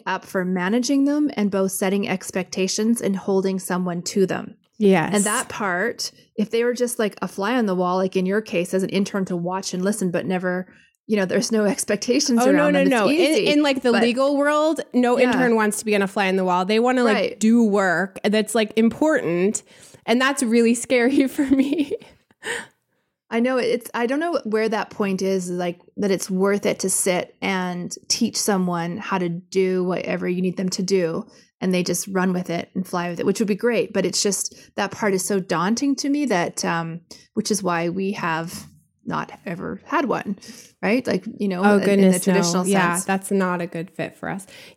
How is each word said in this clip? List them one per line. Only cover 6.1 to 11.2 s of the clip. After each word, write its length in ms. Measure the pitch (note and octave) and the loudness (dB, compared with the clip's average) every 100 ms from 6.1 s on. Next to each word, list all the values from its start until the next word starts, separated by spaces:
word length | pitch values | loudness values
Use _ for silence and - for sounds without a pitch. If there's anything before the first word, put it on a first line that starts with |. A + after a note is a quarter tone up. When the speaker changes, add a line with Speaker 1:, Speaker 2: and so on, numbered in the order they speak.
| - _ - | -12 _ -6
Speaker 1:
if 140 | G3+ | -2
they 140 | A#3 | 0
were 100 | A#3+ | 0
just, 240 | A#3+ A#3+ - | 0 -2 0
like, 180 | G#3+ - | -2 -2
a 60 | F#3 | -8
fly 260 | - G3 B3+ | -4 -2 0
on 100 | G#3+ | 2
the 100 | F#3 | 0
wall, 200 | F3+ F#3 | 0 0
like 200 | F#3+ F#3+ | 0 0
in 100 | F#3 | 0
your 140 | G3+ | 0
case 340 | G#3+ F#3 F3+ | -2 -4 -2
as 80 | F#3+ | -2
an 60 | F#3+ | 0
intern 340 | F#3+ G3+ G3+ F#3 | 0 -2 -2 -2
to 100 | F3 | -4
watch 360 | F3 F#3 - | -4 -6 -6
and 120 | F3+ | -4
listen, 260 | G3 G#3+ F#3 | -2 0 -2
but 160 | E3+ - | -2 -2
never, 400 | F3+ F3+ F3+ F3+ - _ _ - | -2 -2 -4 -6 -14 _ _ -2
you 80 | |
know, 80 | G#3+ | 0